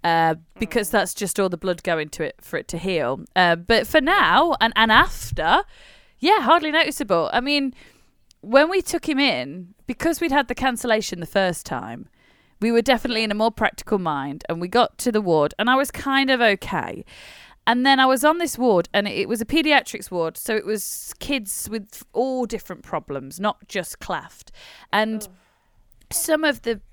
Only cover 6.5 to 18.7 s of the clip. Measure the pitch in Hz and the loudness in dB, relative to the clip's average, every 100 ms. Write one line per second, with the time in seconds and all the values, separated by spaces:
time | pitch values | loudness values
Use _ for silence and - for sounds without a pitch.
6.5 | 339 311 302 302 - 226 175 156 - 254 | 4 4 0 0 -2 0 0 2 -2 0
7.5 | 294 277 - - _ _ _ _ _ 196 | -2 -2 -6 -20 _ _ _ _ _ 4
8.5 | 247 311 381 - 339 - 277 262 143 127 | 6 6 2 -2 -4 -2 0 0 0 -6
9.5 | 165 175 - - 254 330 330 339 277 262 | -12 -16 -20 -12 -4 -2 0 0 0 0
10.5 | 240 262 240 247 220 214 180 165 202 190 | -2 -2 -2 0 0 0 -8 -4 0 0
11.5 | 165 - 131 110 120 - _ _ _ _ | -2 -6 -8 -8 -14 -16 _ _ _ _
12.5 | _ 220 233 226 247 - 220 220 208 220 | _ 2 2 4 2 2 -2 -2 0 0
13.5 | - 214 - - 208 175 143 139 143 - | 0 -4 -4 -4 -2 -2 -4 -6 -10 -8
14.5 | 165 180 226 240 _ - 214 196 160 147 | -6 -2 2 0 _ -2 -2 2 2 2
15.5 | - 233 262 277 - - 269 269 262 233 | 0 0 2 0 -4 -2 0 2 4 4
16.5 | 196 - 175 85 - - - - - - | 2 -2 -6 -6 -10 -16 -20 -20 -20 -20
17.5 | _ - 240 262 269 262 262 294 339 339 | _ -2 2 4 4 4 4 4 2 -2
18.5 | - 247 | 0 4